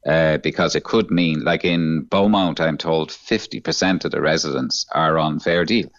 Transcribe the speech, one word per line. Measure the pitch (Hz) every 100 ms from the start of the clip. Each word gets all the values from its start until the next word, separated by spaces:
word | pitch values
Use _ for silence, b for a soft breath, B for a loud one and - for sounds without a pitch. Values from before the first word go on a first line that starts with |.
| 67
uh, | 80 80 78
because | 78 - 82 90
it |
could | - 117 98
mean, | 87 85 78
like | 80 85
in | 90 85 80 80
Beaumont, | 69 98 101 104 90 73
I'm | 80 76
told | 82 80 76
fifty | - - 113 - -
percent | - - 92 87
of | -
the | 73
residents | 73 80 76 65 65 - -
are | - 80 80
on | 78 76
Fair | 87 85
Deal. | 85 113 82